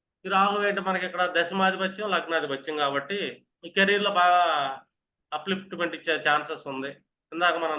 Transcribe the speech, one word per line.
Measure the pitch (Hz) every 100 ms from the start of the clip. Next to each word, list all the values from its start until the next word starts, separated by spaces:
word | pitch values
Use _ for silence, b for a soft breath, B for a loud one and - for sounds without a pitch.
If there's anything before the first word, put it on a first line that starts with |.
| _ _
ఈ | 185
రాహు | 196 202 208 202
ఏంటి | 196 190
మనకి | 185 180
ఇక్కడ | 180 180 170
దశమాధిపత్యం, | 170 190 190 185 190 190 208
లగ్నాధిపత్యం | 175 165 165 147 135 156 151
కాబట్టి | 143 139 139 202 147 123 _ _ 170
ఈ | 196
కెరీర్‌లో | 196 208 202 180
బాగా | 180 180 175 151 135 131 - _ _ _ _ 151
అప్‌లిఫ్ట్‌మెంట్ | 196 190 - 170 170 156
ఇచ్చే | 165 151 156
ఛాన్సెస్ | 147 147 147 143
ఉంది. | 135 135 - _ _ _
ఇందాక | 160 175 165
మన | 165